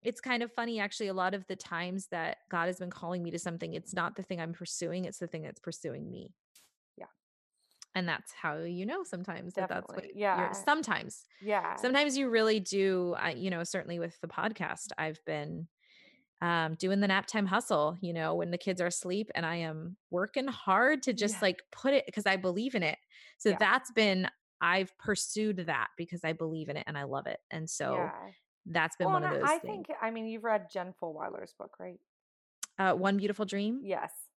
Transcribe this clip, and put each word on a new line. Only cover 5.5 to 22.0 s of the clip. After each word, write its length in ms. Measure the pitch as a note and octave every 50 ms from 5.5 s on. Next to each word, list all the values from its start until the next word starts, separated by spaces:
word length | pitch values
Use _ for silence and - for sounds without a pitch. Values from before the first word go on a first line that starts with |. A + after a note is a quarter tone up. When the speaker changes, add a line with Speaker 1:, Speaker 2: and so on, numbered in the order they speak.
| C#3 -
Speaker 1:
pursuing 480 | _ - E3 - - D#3+ B2+ C#3 D3 D#3
me. 220 | F3+ - - - F3+ _ _ _ _ - _ _ _ _ _ _ _ -
Speaker 2:
Yeah. 100 | - - _ _ _ _ _ _ _ _ _ _ _ _ _ _ - _ _
Speaker 1:
And 120 | F#3 F3+ E3+
that's 240 | D#3 D#3+ - - -
how 240 | - - E3+ D3 D#3
you 280 | E3 E3+ F3 F3 F#3+
know 180 | G#3 D4 F#4+ F#4
sometimes 520 | - - F3+ F3+ - E3+ E3+ F3+ F3 F3+
that 120 | - F#3 F3+
that's 280 | - F3+ F3+ - -
what 100 | - -
Speaker 2:
Definitely. 80 | - - G3+ G#3 G3+
Speaker 1:
you're, 180 | F#3+ F3 F3+ F3
Speaker 2:
Yeah. 160 | G3 G3 -
Speaker 1:
sometimes. 600 | - D4 D#4 D#4+ - G3 - - C#3 - - - _ _ -
Speaker 2:
Yeah. 380 | F#3+ G3+ G#3 G3 E3+ - - -
Speaker 1:
Sometimes 400 | - B3 C4 C#4 D4 D4 C4 C4+
you 120 | C#4 B3+
really 300 | A3+ A3+ A3 A3 A3 A3
do, 560 | F#3 - - G3 F#3+ G3 F#3+ F#3 F3+ F3 F3 -
I, 140 | - E3+
you 180 | D#3 A#2+ F3+ F#3+
know, 140 | F#3 E3+ E3+
certainly 360 | E3+ - F#3+ - - E3+ E3+
with 200 | E3+ E3+ E3+ _
the 60 | - E3+
podcast, 640 | - - F3 G#3+ A3 - F3 - - - - - - -
I've 260 | D#3+ D#3 D#3 D#3+ _
been, 420 | - D#3 D3+ D3 D3+ D#3+ E3 E3 - _ _ _ _ _ - - - _ _ _ _ _ _
um, 340 | - E3+ E3+ E3+ D#3+ D#3+ D#3+
doing 260 | E3 - F#3 G3 G3+
the 60 | G3+ G3
nap 200 | F#3+ G3 G3+ -
time 200 | - A3 G3+ F#3
hustle, 500 | F#3 G#3+ A#3+ - G#3 D#3 D3 D3+ E3 F3
you 120 | F#3+ F3 E3+
know, 220 | E3 D#3+ D#3+ E3
when 160 | E3+ E3+ E3+
the 60 | F3 F3
kids 220 | - - F#3 F3+
are 60 | F3+ F3
asleep 440 | F3 - - F3+ F3+ G3+ A3 - -
and 100 | - E3+
I 120 | D#3+ E3 E3+
am 400 | E3 D#3+ D#3+ D#3 D#3+ E3+ F#3 - _ _
working 360 | - F3+ F#3 G#3 _ C#4 C4 C#4
hard 560 | A#3+ - - - F#3+ G3 A#3+ C4+ D#4 C#4+ -
to 100 | - A#3
just, 280 | A#3 G#3 G#3 G#3+ -
Speaker 2:
Yeah. 20 | -
Speaker 1:
like, 200 | G3 F3+ - - _
put 220 | - - - C4 C#4
it, 120 | C4